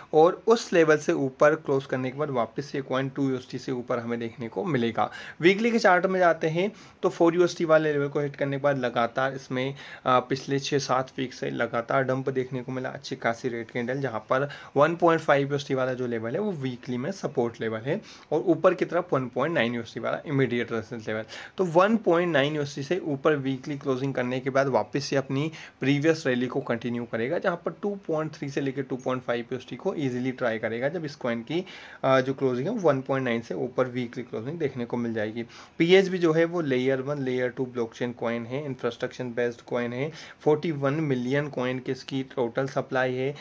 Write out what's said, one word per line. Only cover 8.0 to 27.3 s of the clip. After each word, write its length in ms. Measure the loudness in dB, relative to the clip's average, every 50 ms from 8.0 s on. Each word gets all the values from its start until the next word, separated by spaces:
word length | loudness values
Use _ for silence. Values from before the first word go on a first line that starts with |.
| 0 0
को 120 | -2 -2
हिट 160 | -2 -2 -2
करने 220 | -2 -2 -2 -2 0
के 60 | 2
बाद 140 | 0 2 2
लगातार 560 | 0 0 0 0 0 0 0 0 -2 -2 -2
इसमें, 420 | -6 -8 -6 -4 -4 -2 -4 -6 -8 -12 -16 -16 -6 0
अ, 140 | 2 4 4
पिछले 400 | 4 2 -2 -4 -2 -2 -2 -2
छः 180 | 0 0 -2 -2
सात 340 | 0 0 0 0 -2 -4 -6 -8
वीक 160 | -8 -8 -8
से 160 | -8 -6 -6
लगातार 540 | -2 -2 -2 -2 -2 -2 -2 0 0 0 2
डंप 260 | 0 0 -2 -2 -2
देखने 320 | -2 -2 -4 -4 -6 -8
को 100 | -8 -8
मिला, 180 | -8 -8 -8 -8
अच्छी 260 | -10 -10 -10 -10 -8
खासी 340 | -4 -2 -2 -2 -2 -4 -6
रेड 180 | -6 -6 -8 -8
कैंडल, 340 | -6 -4 -4 -2 -2 -2
जहाँ 180 | -2 -4 -4 -4
पर 300 | -2 0 0 0 0 -2 -6 -10 -14 -4 2
वन 200 | 4 4 4 4
पॉइंट 260 | 4 4 4 4 4
फ़ाइव 280 | 4 4 4 4 4 2
यूएसडी 240 | -2 -4 -2 -2 -2
वाला 200 | 0 0 0 -2
जो 140 | -2 -4 -4
लेवल 240 | -4 -4 -4 -4
है, 80 | -4 -2
वो 120 | -2 -4
वीकली 460 | -4 -4 -4 -6 -6 -6 -6 -6 -4 -4
में 140 | -4 -6
सपोर्ट 500 | -6 -6 -6 -4 -2 0 0 0 -2 -4
लेवल 180 | -4 -4 -4 -4
है 220 | -4 -4 -4 -4 -6 -10 -20 -20 -6 -4
और 120 | -2 0 2
ऊपर 280 | 2 2 4 4 4 4
की 120 | 2 0
तरफ 280 | -2 0 -2 0 0 0
वन 140 | 0 0 -2
पॉइंट 280 | -2 -2 0 0 2
नाइन 200 | 2 2 0 0
यूएसडी 240 | -4 -6 -8 -10 -6
वाला 200 | -4 -4 -4 -4 -4
इमीडिएट 460 | -2 2 2 2 2 2 0 -2 -2
रेजिस्टेंस 360 | -4 -6 -6 -6 -10 -10 -6 -6
लेवल। 160 | -6 -6 -6 -10 -12 -16 -16 -8 -4 -2
तो 80 | -2
वन 320 | 2 6 6 6 6 6 4
पॉइंट 360 | 4 4 4 4 4 4 4
नाइन 220 | 4 4 2 2
यूएसडी 280 | -2 -4 -4 -6 -6 -4
से 160 | -2 -2 -2
ऊपर 360 | -2 -2 -2 0 2 2 2
वीकली 420 | 2 0 -2 -4 -4 -4 -6 -8 -4
क्लोजिंग 360 | -2 -2 0 0 0 -2 -2
करने 260 | -2 -2 -2 -2 -2
के 100 | -2 0
बाद 180 | 2 2 4 4
वापस 360 | 4 2 2 0 -2 -4 -2
से 120 | 0 0
अपनी 360 | 0 0 0 -2 -2 -2 -2 -6 -10 -14 -18 -10 -2
प्रीवियस 440 | 2 2 4 4 4 4 4 4 2 0
रैली 200 | 2 2 0 0
को 140 | -2 -2
कंटिन्यू 420 | -2 -2 -2 -2 -2 -4 -4 -4 -4
करेगा, 360 | -4 -4 -2 -2 -2